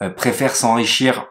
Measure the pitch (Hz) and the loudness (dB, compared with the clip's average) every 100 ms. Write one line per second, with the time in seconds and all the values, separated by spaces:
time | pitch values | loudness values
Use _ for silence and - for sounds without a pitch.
0 | 98 - 123 - 131 - 117 117 117 - | -8 -2 -2 0 0 0 0 2 0 2
1 | 131 127 - | 2 0 -2